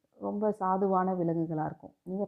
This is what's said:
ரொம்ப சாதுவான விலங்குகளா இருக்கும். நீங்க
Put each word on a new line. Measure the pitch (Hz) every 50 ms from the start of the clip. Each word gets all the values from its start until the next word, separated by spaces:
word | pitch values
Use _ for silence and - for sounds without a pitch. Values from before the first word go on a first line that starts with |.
| _ _ _ -
ரொம்ப | 202 202 202 208 208 214 208 208
சாதுவான | 190 185 190 190 202 196 190 185 185 185 190
விலங்குகளா | 180 170 170 165 170 165 165 165 156 151
இருக்கும். | 160 160 - - - - _ _
நீங்க | 175 185 196 202